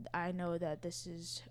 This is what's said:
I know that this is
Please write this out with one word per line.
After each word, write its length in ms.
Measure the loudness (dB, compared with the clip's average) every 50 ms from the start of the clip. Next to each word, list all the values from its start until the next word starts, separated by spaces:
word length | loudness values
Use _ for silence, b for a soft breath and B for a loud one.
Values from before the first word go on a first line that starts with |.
| -6 -2 0
I 200 | 2 2 2 2
know 260 | 2 4 4 4 4
that 240 | 4 2 2 2 0
this 240 | -2 -2 -4 -4
is 360 | -6 -6 -6 -4 -4 -6 -6 -6 -10